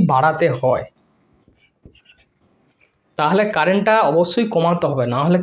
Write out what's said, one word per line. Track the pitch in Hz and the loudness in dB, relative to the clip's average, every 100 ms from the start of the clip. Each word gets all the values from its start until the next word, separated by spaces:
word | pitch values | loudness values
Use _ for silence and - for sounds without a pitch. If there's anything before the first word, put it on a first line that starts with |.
| 170 | 2
বাড়াতে | 131 156 156 165 127 | 2 0 0 -2 0
হয় | 127 113 - _ _ _ _ _ _ _ _ _ - _ 1077 1077 _ _ _ _ _ _ _ _ _ - | -2 -2 -6 _ _ _ _ _ _ _ _ _ -20 _ _ _ _ _ _ _ _ _ _ _ _ -4
তাহলে | 151 190 208 180 | 0 0 0 0
কারেন্টটা | 156 196 214 220 170 | 0 0 2 2 2
অবশ্যই | 156 170 - 226 | 0 0 -2 -2
কমাতে | 170 170 170 156 | 0 0 0 -2
হবে, | 131 120 | -2 -2
না | 120 151 | -2 0
হলে | 180 | 0